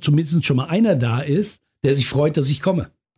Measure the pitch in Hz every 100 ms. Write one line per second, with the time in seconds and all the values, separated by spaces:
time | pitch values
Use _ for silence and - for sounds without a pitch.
0 | - 147 160 165 - 131 - 175 226 151
1 | 120 120 147 156 208 - _ _ 139 139
2 | 123 135 151 156 139 143 185 180 101 _
3 | _